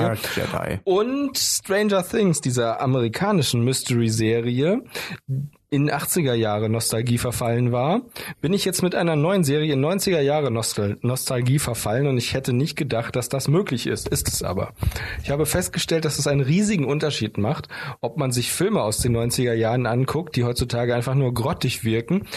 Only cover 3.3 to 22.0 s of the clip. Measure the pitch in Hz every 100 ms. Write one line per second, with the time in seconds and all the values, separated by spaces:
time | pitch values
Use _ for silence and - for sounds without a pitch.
3.3 | 202 123 120 120 131 - 120 117 110 110
4.3 | 117 117 123 147 214 - - - - -
5.3 | 135 143 - _ 143 147 143 - - 139
6.3 | 117 110 104 110 113 - 113 120 120 127
7.3 | - 120 117 123 120 135 208 - - -
8.3 | 165 143 196 190 175 180 - 170 156 151
9.3 | 196 151 147 156 139 147 196 196 170 139
10.3 | 151 143 113 110 - 101 104 120 127 -
11.3 | 127 123 147 - 117 110 117 143 131 117
12.3 | 135 135 123 156 - 143 113 117 127 117
13.3 | 135 135 160 208 117 - 107 - - -
14.3 | - 92 92 - - - - - - -
15.3 | 143 151 175 180 - - 165 156 143 147
16.3 | 143 131 170 208 208 127 147 156 - 107
17.3 | - 104 - - - 143 127 117 - 135
18.3 | 123 117 - 190 196 107 104 127 117 117
19.3 | - 123 117 113 127 120 120 131 147 175
20.3 | - 120 120 123 120 120 120 120 131 131
21.3 | 120 123 180 127 - 113 113